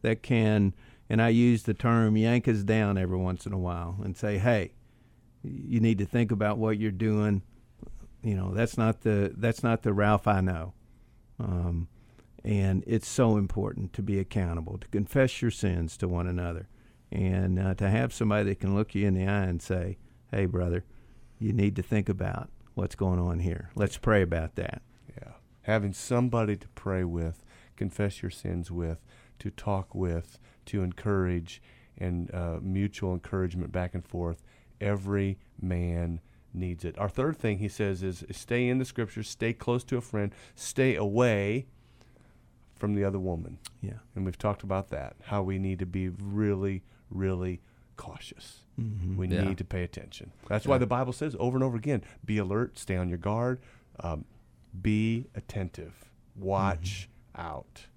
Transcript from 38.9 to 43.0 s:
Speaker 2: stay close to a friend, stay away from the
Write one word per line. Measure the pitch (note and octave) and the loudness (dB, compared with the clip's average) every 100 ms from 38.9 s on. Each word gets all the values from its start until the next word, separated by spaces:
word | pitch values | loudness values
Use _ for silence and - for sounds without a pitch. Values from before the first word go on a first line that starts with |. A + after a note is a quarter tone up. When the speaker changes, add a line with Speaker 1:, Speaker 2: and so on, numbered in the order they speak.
| - A2 - G#2+ | -4 -6 -6 -10
Speaker 2:
stay | - A#2 | -4 -4
close | A#2 - B2 - | -2 0 -2 0
to | B2 | -4
a | |
friend, | - G#2+ G2+ - - - | -2 -2 -2 -4 -20 -14
stay | - - C3 E2+ | -6 2 4 4
away | G2+ G#2+ B2 G#2 G2+ A#2+ C3+ - - - - - - - - _ - - | 2 4 4 4 0 -2 -4 -18 -20 -20 -20 -20 -20 -20 -20 _ -20 -6
from | G#2 | -2
the | G2+ | 0